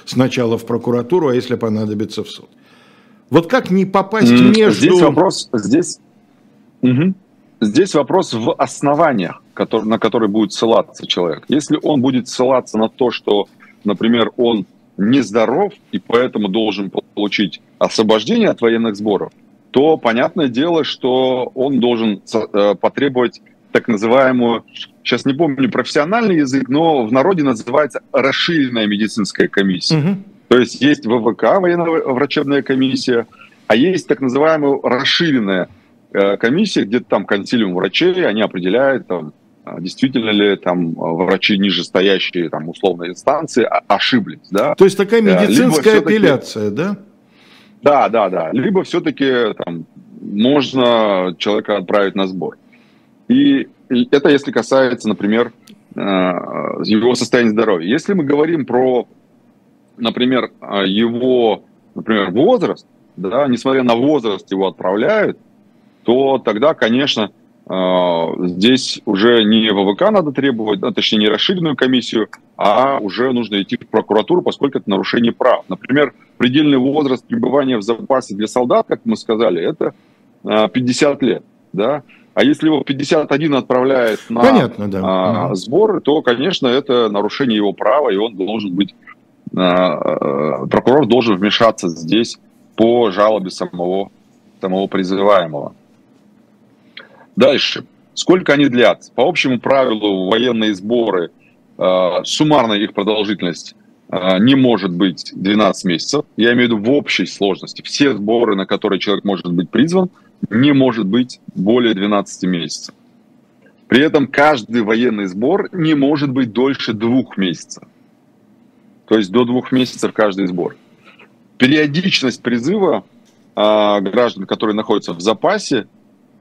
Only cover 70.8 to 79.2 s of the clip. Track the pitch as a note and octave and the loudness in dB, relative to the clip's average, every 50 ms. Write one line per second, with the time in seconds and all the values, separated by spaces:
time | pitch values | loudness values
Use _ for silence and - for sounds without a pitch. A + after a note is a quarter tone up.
70.8 | F#2+ B2+ G2 - G2+ - A2+ G#2+ G#2 G#2+ G#2+ G#2+ - - G3+ F3+ E3 D#3 C#3 - | -2 -4 -4 -2 -2 0 0 2 2 2 0 0 0 -2 -2 -2 -2 -4 -2 0
71.8 | C3 C3 C3 B2 A2+ - - A2+ G#2 - - - _ _ _ - F#2+ G2+ G#2 A2+ | 0 0 2 0 -2 -2 -2 -2 -2 -4 -6 -14 _ _ _ -2 0 2 4 4
72.8 | C3 C#3 C#3 C3+ G#2 G2 F2+ G#2+ B2 C3+ B2+ A#2+ A#2 G2+ G#2 G2+ G2 - B2 - | 2 2 0 -2 -4 -4 -2 -2 -2 0 0 -2 -2 -2 -2 -4 -2 -4 -6 -10
73.8 | - - - B2+ - - G#2 G#2+ G#2 - F3+ F3+ F3+ A2+ - - - C#3+ - B2 | -8 -4 -2 -2 0 2 0 0 2 2 0 0 0 -2 -2 -2 -2 -4 -2 -4
74.8 | - G#2+ G2 F#2+ F#2+ - - A#2+ A#2 A#2 - - B2 B2 G#2+ - - - F2+ - | -2 -2 -2 -2 0 0 0 0 0 0 0 2 2 2 2 2 0 -6 -10 -10
75.8 | - - C3 D3 D3 B2+ - _ _ _ _ - A#2 B2 B2+ D3+ D3+ D3 C#3 C3 | -4 -2 0 2 2 0 -2 _ _ _ _ -2 0 2 2 2 2 4 2 2
76.8 | B2 C#3 C#3 D#3 D3 C3+ B2+ A#2 - - A#2+ A#2 A#2 B2 B2+ D3 C#3 C3 B2+ A2 | 2 0 0 0 0 0 -2 -4 -4 -6 -4 -2 -2 0 0 0 0 0 -2 -2
77.8 | G2 A2+ A#2 A2 G#2 - C3 C3 B2 - G#2 G2 G#2+ G#2 - B2+ B2 B2+ F3+ A3+ | -2 -2 -4 -4 -2 -2 -2 -2 -2 -4 -6 -6 -6 -4 -2 -2 0 2 2 0
78.8 | A3 - D#3+ - - A2+ G#2+ - | 0 -2 -4 -4 -2 -4 -4 -4